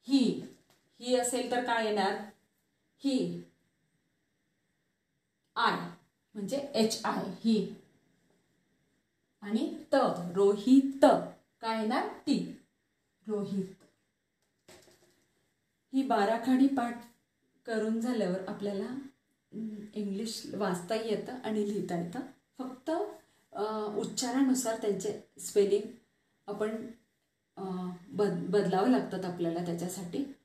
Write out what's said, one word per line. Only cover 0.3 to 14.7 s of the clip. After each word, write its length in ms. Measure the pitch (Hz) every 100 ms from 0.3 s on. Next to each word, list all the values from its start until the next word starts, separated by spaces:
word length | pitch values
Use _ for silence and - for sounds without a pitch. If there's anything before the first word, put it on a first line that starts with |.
| - - - _ _ _ _
ही 160 | 240 254
असेल 340 | - 247 254
तर 140 | 247
काय 200 | 247 233
येणार? 280 | 220 208 190 214 214 _ _ _ _ _ _ _
ही. 380 | 277 254 175 170 - _ _ _ _ _ _ _ _ _ _ _ _ _ _ _ _ _ _ _ _ -
आय 340 | 208 - 170 - _ _ _
म्हणजे 220 | 214 196 277
एच 440 | 285 220 220 -
आय, 200 | 214 - 190 -
ही. 300 | 226 214 175 - _ _ _ _ _ _ _ _ _ _ _ _ _ _ _ _
आणि 380 | 202 220 311 - -
त, 20 | 269 220 175 175
रोहित. 720 | 180 202 214 247 269 269 - 277 202 - - _ _
काय 200 | 226 220
येणार? 280 | 214 269 415
टी. 520 | - - 240 175 - _ _ _ _ _ _ -
रोहित. 360 | 208 190 196 180 - _ _ _ _ _ _ _ _ -